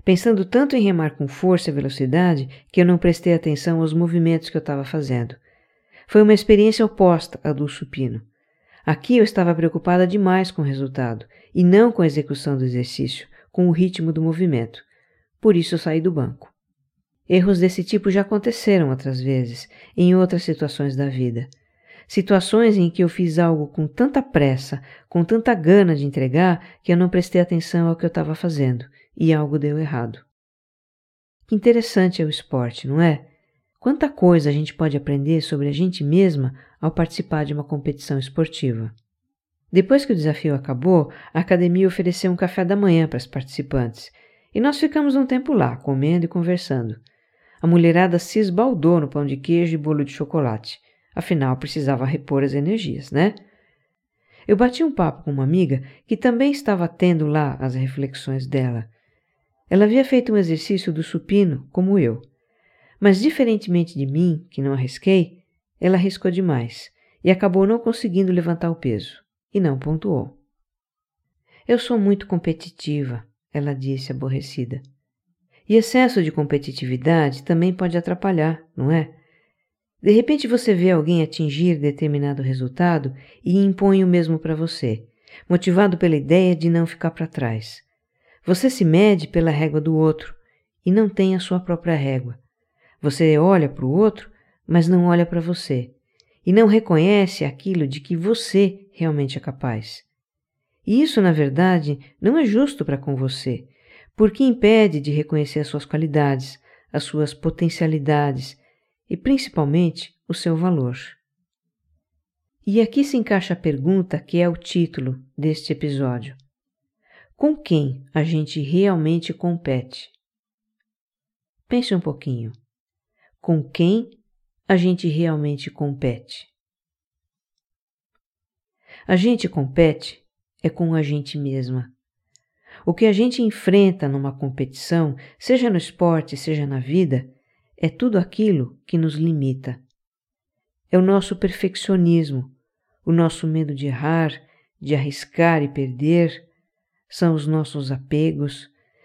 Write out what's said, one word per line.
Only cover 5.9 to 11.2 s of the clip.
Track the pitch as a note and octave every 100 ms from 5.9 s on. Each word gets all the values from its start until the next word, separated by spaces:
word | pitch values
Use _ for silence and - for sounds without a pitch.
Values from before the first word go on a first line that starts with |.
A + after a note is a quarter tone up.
| _ -
Foi | G#3+
uma | G#3+
experiência | G#3 - G#3 A3 A3
oposta | A3 - F3+ E3 - -
à | D3+
do | C#3+ D3
supino. | - C3 C#3 B2 A2+ A2 _ _ _ _ _
Aqui | - D#3 - B3
eu |
estava | G#3+ G3 F3
preocupada | E3 E3 F3 F3+ F3+ F3+
demais | G3+ F#3 F#3 F#3
com | F3
o |
resultado, | C#3+ C3+ C3+ C3+ B2 A2